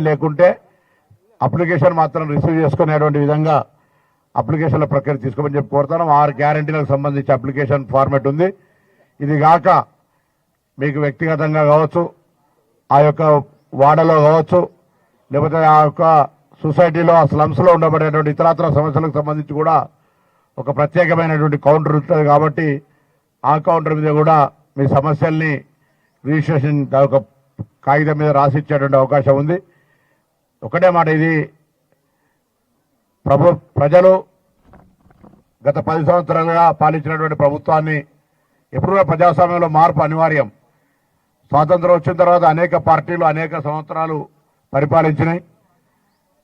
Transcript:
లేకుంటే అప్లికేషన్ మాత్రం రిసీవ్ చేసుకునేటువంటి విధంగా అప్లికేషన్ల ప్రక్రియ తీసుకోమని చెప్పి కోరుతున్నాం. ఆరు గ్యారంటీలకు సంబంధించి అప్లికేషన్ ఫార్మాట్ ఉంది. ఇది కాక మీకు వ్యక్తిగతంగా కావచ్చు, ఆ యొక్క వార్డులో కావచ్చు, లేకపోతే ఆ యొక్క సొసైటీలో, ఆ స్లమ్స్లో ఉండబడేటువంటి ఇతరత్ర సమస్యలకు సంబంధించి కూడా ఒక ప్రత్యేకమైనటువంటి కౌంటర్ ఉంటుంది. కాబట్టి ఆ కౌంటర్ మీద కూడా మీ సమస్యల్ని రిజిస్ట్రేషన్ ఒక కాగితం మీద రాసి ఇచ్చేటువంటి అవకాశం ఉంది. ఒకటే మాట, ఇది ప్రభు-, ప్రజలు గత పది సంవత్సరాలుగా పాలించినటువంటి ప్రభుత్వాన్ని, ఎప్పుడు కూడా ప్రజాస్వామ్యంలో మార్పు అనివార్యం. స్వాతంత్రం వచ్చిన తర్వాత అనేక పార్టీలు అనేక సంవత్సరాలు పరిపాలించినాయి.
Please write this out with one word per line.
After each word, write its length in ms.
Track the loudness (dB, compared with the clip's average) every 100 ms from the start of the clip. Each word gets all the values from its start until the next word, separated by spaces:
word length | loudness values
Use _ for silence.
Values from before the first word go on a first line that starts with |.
| 0
లేకుంటే 400 | -2 -2 2 2 0 _ _ _ _ _ _ _ -6 -4
అప్లికేషన్ 520 | -2 -2 0 0 0
మాత్రం 240 | -2 -2 -4
రిసీవ్ 260 | -2 -2 0
చేసుకునేటువంటి 560 | 0 0 -2 0 0 0
విధంగా 320 | 0 0 0 -2 -4 _ _ _ _ _ _ -6
అప్లికేషన్ల 460 | -4 -2 -2 -2 -2
ప్రక్రియ 280 | -4 -4 -6 -6
తీసుకోమని 300 | -6 -4 -4
చెప్పి 160 | -2 -2
కోరుతున్నాం. 340 | -2 -2 0 2
ఆరు 120 | 2 0
గ్యారంటీలకు 500 | -2 -2 -4 -4 -2
సంబంధించి 420 | -4 -4 -4 -2 -2
అప్లికేషన్ 520 | -4 -6 -2 -4 -2
ఫార్మాట్ 320 | -2 0 0 -2
ఉంది. 180 | -2 -2 -4 _ _ _ _ _ -10
ఇది 160 | -4 0
కాక 240 | 2 2 2 0 0 _ _ _ _ _ _ _ _ -8
మీకు 200 | -6 -4 -4
వ్యక్తిగతంగా 560 | -4 -4 -2 -2 0 2
కావచ్చు, 300 | 2 2 -2 -4 -8 _ _ _ _ _ _ 0 2
ఆ 20 | 2
యొక్క 160 | 2 2 2 -2 _ _ 2
వార్డులో 360 | 4 4 4 4 4
కావచ్చు, 340 | 2 2 0 0 _ _ _ _ _ -8
లేకపోతే 380 | -4 -2 2 4 4
ఆ 20 | 4
యొక్క 180 | 2 2 2 2 _ _ _
సొసైటీలో, 520 | -2 2 2 2 2 4
ఆ 20 | 4
స్లమ్స్లో 380 | 0 -2 2 2 4
ఉండబడేటువంటి 540 | 2 0 -2 -2 -2 0
ఇతరత్ర 320 | 0 0 0 0
సమస్యలకు 380 | 0 -2 -2 -4
సంబంధించి 340 | -4 -6 -6 -4
కూడా 160 | 0 0 -2 _ _ _ _ _ _ -12
ఒక 100 | -6 -4
ప్రత్యేకమైనటువంటి 800 | -2 0 0 0 0 0 -2 0 2
కౌంటర్ 280 | 2 0 -2
ఉంటుంది. 240 | 0 0 2
కాబట్టి 360 | 2 0 -2 -4 -6 -10 _ _ _ _ _ -2
ఆ 20 | -2 0
కౌంటర్ 280 | -2 -2 -2
మీద 120 | -2 0
కూడా 180 | 2 2 2 -4 _ -4
మీ 80 | 0
సమస్యల్ని 580 | 0 0 -2 -2 -2 -4 -6 -10 _ _ _ _ _ -4
రిజిస్ట్రేషన్ 540 | -4 -2 -2 -2 -2 -2 0
ఒక 140 | 2 0 -4 _ _ -18 -18 _ -2
కాగితం 300 | 0 0 -2
మీద 100 | 0 2
రాసి 200 | 0 -2
ఇచ్చేటువంటి 380 | -4 -4 0 0
అవకాశం 340 | 2 0 2 0
ఉంది. 140 | 0 -4 -8 _ _ _ _ _ _ _ _ _ -8
ఒకటే 220 | 0 2 2
మాట, 100 | 2 0
ఇది 140 | 0 -2 -4 _ _ _ _ _ _ _ _ _ _ _ _ _ _ _ _ _ 0
ప్రభు-, 280 | 2 2 0 -4 -2
ప్రజలు 340 | 2 4 6 4 -2 _ _ _ _ -20 _ _ _ _ -20 _ _ _ -4
గత 80 | -4 -4
పది 140 | -2 0
సంవత్సరాలుగా 560 | 0 0 -2 0 2 2 2
పాలించినటువంటి 560 | 0 -2 -4 -6 -4 0
ప్రభుత్వాన్ని, 540 | -2 0 -2 -2 0 -6 -8 _ _ _ _ _ _ -6
ఎప్పుడు 160 | 0
కూడా 120 | 0 0
ప్రజాస్వామ్యంలో 580 | 2 2 2 0 0 0 2
మార్పు 240 | 2 0 -2
అనివార్యం. 420 | -2 0 0 -4 -10 _ _ _ _ _ _ _ _ _
స్వాతంత్రం 420 | -2 2 2 2 0
వచ్చిన 180 | 0 0
తర్వాత 200 | 2 2 2
అనేక 200 | 0 0 -2 0
పార్టీలు 360 | 0 -2 -2 -2
అనేక 200 | -2 -6 -8 -8
సంవత్సరాలు 500 | -8 -8 -8 -6 -8 -12 _ _ _ _ -4
పరిపాలించినాయి. 680 | 0 2 2 0 -2 -4 -10 _ _ _ _ _ _ _ _ _